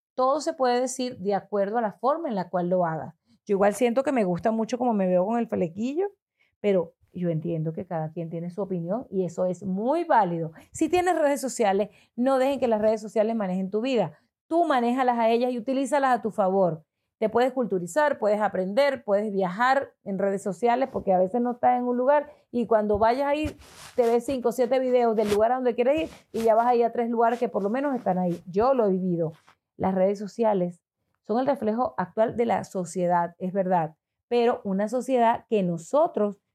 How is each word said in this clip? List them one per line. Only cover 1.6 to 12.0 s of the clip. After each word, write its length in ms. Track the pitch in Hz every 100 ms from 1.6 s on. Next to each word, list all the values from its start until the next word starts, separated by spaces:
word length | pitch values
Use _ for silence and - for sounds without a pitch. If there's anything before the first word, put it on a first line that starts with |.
| 196 226
a 40 |
la 120 | 220
forma 360 | - 247 311 330
en 60 | 208
la 140 | 175
cual 200 | 185 175
lo 160 | 185 175
hagas. 300 | 160 - - _ _ -
Yo 100 | 196
igual 180 | 202
siento 300 | 202 240 233
que 80 | 269
me 120 | 269
gusta 280 | 190 175 196
mucho 260 | 226 220 247
como 160 | 247
me 140 | 214 190
veo 180 | 180 185
con 140 | 233
el 80 | 226
flequillo, 640 | 208 180 175 233 294 403 - _ _ _ _
pero 340 | 208 190 170 _ _
yo 180 | 175 175
entiendo 440 | 160 170 165 160
que 120 | 160 196
cada 260 | 170 156
quien 180 | 160 165
tiene 200 | 165 170
su 120 | 175
opinión 460 | 196 185 165 208 -
y 160 | 196 180
eso 200 | 175 185
es 180 | 180
muy 400 | 196 185 233 320
válido. 480 | 339 254 190 170 160 - -
Si 160 | - 320
tienes 300 | 359 359 330
redes 240 | 294 285
sociales, 480 | 254 - 214 196 202 _